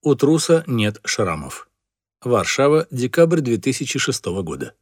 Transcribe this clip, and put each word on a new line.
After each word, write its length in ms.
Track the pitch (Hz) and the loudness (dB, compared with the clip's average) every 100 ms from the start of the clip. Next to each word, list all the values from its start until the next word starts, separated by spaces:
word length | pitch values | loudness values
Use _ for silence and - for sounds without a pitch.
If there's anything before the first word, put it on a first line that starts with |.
У 140 | 151 135 | 0 2
труса 480 | 139 160 - 165 - | 2 2 2 0 2
нет 340 | 123 104 104 - | 0 -2 -2 -8
шрамов. 640 | - 95 78 67 - - _ _ _ _ _ | -2 -2 -4 -8 -16 -20 _ _ _ _ _
Варшава, 640 | 123 117 87 - 143 156 - | 0 0 0 2 2 2 0
декабрь 520 | 127 123 - 165 170 | -4 -2 4 4 4
две 160 | 131 113 | 0 0
тысячи 420 | 131 131 135 135 | 0 -4 -4 -4
шестого 420 | - - - 92 | -2 -4 -6 -6
года. 320 | 85 67 - _ | -6 -8 -10 _